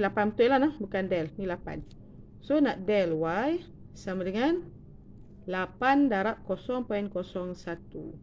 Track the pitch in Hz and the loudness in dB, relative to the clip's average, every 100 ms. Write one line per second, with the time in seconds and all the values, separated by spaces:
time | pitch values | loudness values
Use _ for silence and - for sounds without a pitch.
0 | 196 202 208 214 240 269 302 302 196 196 | 2 2 2 4 6 6 4 0 -4 -2
1 | 190 180 156 - 190 180 - 151 - - | 0 0 -2 -4 -6 -6 -6 -10 -10 -16
2 | - - - - - 294 269 185 190 208 | -18 -18 -18 -10 0 4 4 2 2 4
3 | 175 160 160 180 269 349 - - - - | 4 2 0 0 0 -2 -6 -16 -18 -12
4 | 202 185 185 208 269 349 - - - - | -6 -4 -2 0 2 2 -2 -14 -18 -20
5 | - - - - - 185 185 - 254 277 | -18 -18 -18 -14 -6 -4 -4 0 4 6
6 | 285 196 208 - - 190 - 254 220 208 | 6 4 0 -2 -4 -4 -4 -4 -2 -2
7 | 202 185 185 185 180 180 - 170 - 156 | -2 -4 -6 -6 -6 -8 -8 -10 -10 -12
8 | 156 156 | -12 -14